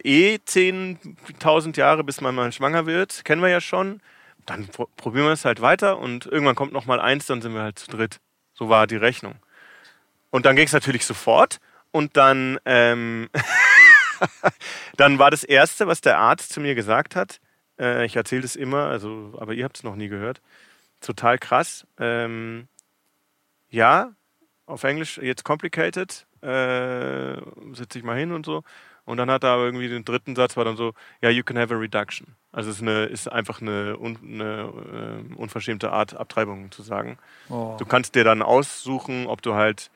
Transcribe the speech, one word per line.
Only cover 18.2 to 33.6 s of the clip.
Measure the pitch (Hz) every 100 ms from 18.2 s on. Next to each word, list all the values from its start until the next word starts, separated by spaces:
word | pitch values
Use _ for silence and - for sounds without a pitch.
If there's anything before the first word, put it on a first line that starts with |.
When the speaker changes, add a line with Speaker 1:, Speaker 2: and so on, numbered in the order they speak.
| 107 127
Speaker 1:
das | 131 -
immer, | 131 143 147
also, | 113 104 110 104 -
aber | 110
ihr | 117 131
habt's | -
noch | 117 98
nie | 104
gehört, | 101 110 131 _ _ _ _ _ _
total | - 110 120 127
krass, | - 127 170 - - -
ähm, | 117 117 117 113 113 117 123 _ _ _ _ _ _ _ _ _ _
ja, | 113 117 170 247 202 _ _ _ _ -
auf | 139
Englisch, | 135 156 156 -
jetzt | 131 127
complicated, | - 151 170 165 170 180 190 - _ _
äh, | 139 131 127 123 127 123 135 135 135 - - - -
setz | 120 120
dich | 123
mal | 117 123
hin | 165
und | 165 156
so. | 156 - - _ _ -
Und | 120
dann | 123
hat | 131
er | 131
aber | 123 123
irgendwie | 123 123
den | 120 107
dritten | 123 - 127
Satz, | 123 123
war |
dann | 113 110
so, | 117 - - _
ja, | 117
"You | 120
can | 120 120
have | 117
a | 113
reduction." | 110 107 104 - - _ _
Also | 117 107
es | 101
ist |
eine, | 113 107 107
ist | 110 120
einfach | 117 104 -